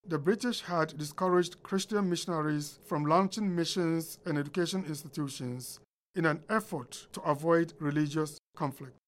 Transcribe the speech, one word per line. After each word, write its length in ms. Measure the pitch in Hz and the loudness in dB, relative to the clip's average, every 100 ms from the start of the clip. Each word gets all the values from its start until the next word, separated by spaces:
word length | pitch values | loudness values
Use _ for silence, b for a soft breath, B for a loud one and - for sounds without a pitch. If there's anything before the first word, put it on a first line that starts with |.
| - | -4
the 120 | 160 | -2
British 440 | 143 226 247 233 | 0 0 0 -4
had 360 | - 175 156 156 | -4 0 0 -2
discouraged 640 | 151 - 185 180 175 - | -8 -2 4 4 4 -4
Christian 460 | - 190 185 208 196 | -2 -2 0 0 2
missionaries 720 | 170 - 170 151 151 147 - - | 0 0 0 0 0 -2 -12 -4
from 200 | 156 147 | 0 4
launching 480 | 165 196 220 208 | 4 4 0 0
missions 680 | 175 160 - 170 165 160 - - | 0 0 2 2 0 -2 -10 -2
and 120 | 147 | -2
education 460 | 143 165 170 190 185 | 0 0 0 0 -4
institutions 920 | 147 156 - 143 - 123 123 123 - _ _ _ - | -6 -8 -6 -6 -4 -6 -6 -10 -16 _ _ _ 0
in 100 | 165 | 2
an 180 | 156 - | 0 0
effort 580 | 220 214 165 120 - - | -2 0 -8 -8 -14 -12
to 80 | - | -6
avoid 520 | 170 143 160 165 170 - | -2 0 4 4 4 -2
religious 580 | 147 147 151 156 156 - _ - | -2 2 2 0 -4 -6 _ -6
conflict. 420 | 147 131 135 - | -6 -6 -14 -18